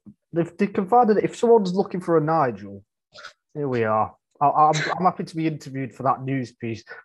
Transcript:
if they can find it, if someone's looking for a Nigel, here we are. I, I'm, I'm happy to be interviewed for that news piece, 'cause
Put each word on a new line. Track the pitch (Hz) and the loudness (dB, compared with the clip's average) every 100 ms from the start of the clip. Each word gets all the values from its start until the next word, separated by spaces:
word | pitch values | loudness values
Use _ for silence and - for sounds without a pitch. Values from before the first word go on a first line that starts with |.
| - - _ | -20 -20 _
if | 165 165 - | -4 -4 -2
they | 196 | -2
can | 196 185 | -2 2
find | 247 226 | 4 6
it, | 202 | 4
if | 165 | 0
someone's | - 233 233 185 | 0 4 4 4
looking | 185 - 185 | -2 -2 -4
for | 170 165 | 0 2
a | |
Nigel, | 151 160 131 101 101 98 - _ _ - - - _ | 2 2 0 -2 -12 -18 -20 _ _ -20 -20 -20 _
here | 151 143 | -6 -2
we | 123 | 0
are. | 110 107 104 - _ - | 2 0 0 -6 _ 0
I, | 143 | 2
I'm, | 143 156 156 156 - | 4 4 4 -2 0
I'm | |
happy | 180 - | 0 0
to | 175 | -6
be | 160 160 | -4 -4
interviewed | 151 143 135 131 | -4 -8 -8 -8
for | - | -4
that | 127 127 | -2 -2
news | 131 135 120 | -2 -4 -6
piece, | - 117 107 | -8 -8 -8
'cause | - - | -12 -20